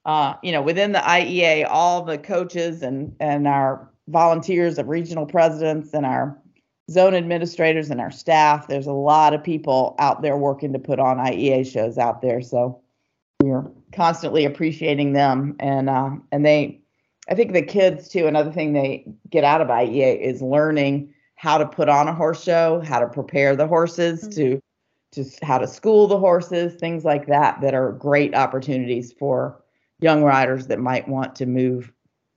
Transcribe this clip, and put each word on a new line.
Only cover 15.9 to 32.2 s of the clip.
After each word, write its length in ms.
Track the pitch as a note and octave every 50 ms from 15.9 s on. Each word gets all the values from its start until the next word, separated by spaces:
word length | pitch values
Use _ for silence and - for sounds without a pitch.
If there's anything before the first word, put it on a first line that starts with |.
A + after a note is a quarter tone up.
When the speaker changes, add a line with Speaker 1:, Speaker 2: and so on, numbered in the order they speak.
| C3+ B2+ C3+ C3+ C#3 - - _
Speaker 1:
and 140 | - C#3+ D3
they, 360 | D3+ D3+ D3+ C#3+ G2+ - - _ _ _ _ _ _ _ _ - -
I 60 | F#3
think 200 | G3 A#3 - F#3
the 100 | F3+ -
kids 440 | - - G3+ F#3+ F#3 E3+ D3+ - -
too, 200 | - F#3 E3 D3+
another 240 | D3 D3+ D3 D3
thing 220 | D3+ F3 D#3 D3+ D3
they 300 | C#3+ C#3 C3+ C3+ - - - - - - -
get 120 | - E3 D3
out 180 | C#3+ D3+ D#3+
of 100 | D#3+ C3
I 140 | B2 A#2+ B2+
E 180 | A#2 A2+ C#3 C3
A 100 | C3 A#2
is 300 | - - C3 B2+ - C3
learning 680 | B2+ C#3 D3 D3+ D#3 D#3 D3+ C#3+ C#3 C#3 C#3+ C#3+ - _ _ _ _ _ -
how 200 | - D#3+ D3+ D#3
to 80 | D3+
put 240 | D3+ - - D#3 D3
on 180 | C#3+ C#3+ D3+ D#3
a 60 | E3+
horse 300 | D#3+ E3 D#3+ E3+ D#3+ -
show, 380 | F#3 E3+ E3 E3 E3 D#3+ E3+ D#3+
how 140 | D3+ C3+ A#2+
to 80 | A#2+ A#2+
prepare 480 | - C#3+ B2+ - - C#3+ C#3 C#3 C#3
the 100 | C3+ D3+
horses, 600 | D#3 F3 E3 E3+ E3+ E3+ F3 E3+ E3+ E3 E3 G#3+
Speaker 2:
Mm-hmm. 160 | G#3+ G#3 D#3
Speaker 1:
to, 200 | D3 B2+ C3 C3+ - _ _ _ _ _ _ _ _ _ _
to 80 | C#3+
s-, 180 | C3+ C3 - -
how 160 | - C#3 C3 B2+
to 80 | A2+ -
school 380 | - - - G#3+ A3 G#3 G#3
the 140 | G3 G3+ F#3+
horses, 560 | F#3+ F#3 F3 F3 F3 - F3+ E3+ F3 E3+ E3+
things 280 | - E3 E3 E3+ D#3+ D3+
like 220 | D#3+ D3 C#3+ C#3+
that, 360 | C#3+ D3 C#3+ D3 A#2+ - -
that 120 | C#3 C#3 C3
are 200 | C3 C3 A#2 -
great 420 | B2+ - C#3+ C#3+ C#3+ D3 - -
opportunities 760 | B2+ C3+ D3 B2+ B2+ B2 D3 C3+ B2+ B2 B2 B2 A#2 B2 B2
for 480 | - - C#3+ C#3 C3 B2+ C3 C#3 - - _ _ _ _ _ _ _ _
young 220 | D#3 D#3+ D#3 D3+ D3
riders 440 | D3 C3+ C3+ C3 C3 C3 C3 C3 B2+
that 100 | - -
might 300 | B2+ B2+ B2+ B2 - -
want 280 | C3+ C3 C3 - - -
to 100 | C3+ B2
move 440 | B2+ B2+ B2+ B2+ B2+ B2 B2 A#2 - _ _ _ _ _